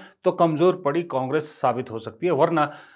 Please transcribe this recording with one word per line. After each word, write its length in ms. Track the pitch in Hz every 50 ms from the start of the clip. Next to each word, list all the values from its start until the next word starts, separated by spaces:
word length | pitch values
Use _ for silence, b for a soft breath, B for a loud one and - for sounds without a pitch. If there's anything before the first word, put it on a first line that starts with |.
| B B B B _
तो 80 | 185
कमज़ोर 500 | 175 180 175 165 156 143 170 185 170 - -
पड़ी 180 | 143 147 170 170
कांग्रेस 580 | 170 135 131 131 127 139 156 151 - - -
साबित 300 | - 127 117 123 127 -
हो 80 | 110 113
सकती 260 | - 117 104 - 165
है, 60 | 180
वरना 400 | 165 135 156 165 170 160 151 143 B B B B B